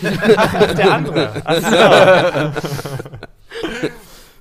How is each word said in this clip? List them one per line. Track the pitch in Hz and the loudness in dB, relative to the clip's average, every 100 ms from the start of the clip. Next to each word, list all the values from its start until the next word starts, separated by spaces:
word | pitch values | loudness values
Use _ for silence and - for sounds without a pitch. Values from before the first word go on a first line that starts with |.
<laughs> | - - 214 208 | -6 -2 2 2
Ach, | 220 233 214 | 2 0 0
der | 170 190 | 2 0
andere. | 208 156 160 143 - | 0 -2 -4 -4 -6
Ach | - 165 - - 220 - 190 185 175 - 151 | -4 -2 0 2 4 6 6 4 2 -2 -4
so. | 147 147 143 143 135 - - - _ _ 453 440 233 - | -4 -6 -8 -8 -10 -12 -16 -20 _ _ -12 -10 -8 -8
<laughs> | - - - - _ | -10 -18 -20 -20 _